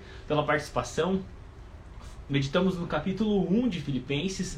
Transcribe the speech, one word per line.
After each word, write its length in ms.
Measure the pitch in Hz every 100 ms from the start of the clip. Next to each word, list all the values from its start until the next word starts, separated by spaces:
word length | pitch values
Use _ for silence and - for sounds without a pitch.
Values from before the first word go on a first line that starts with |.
| - - -
pela 160 | 147
participação. 760 | 143 151 - - - - 170 190 - - - - - - - - - - -
Meditamos 480 | 139 135 180 190 175
no 100 | 160
capítulo 640 | 156 190 185 214 202 165
um 160 | 208 247
de 140 | 165
Filipenses. 680 | 139 131 - 143 185 190 180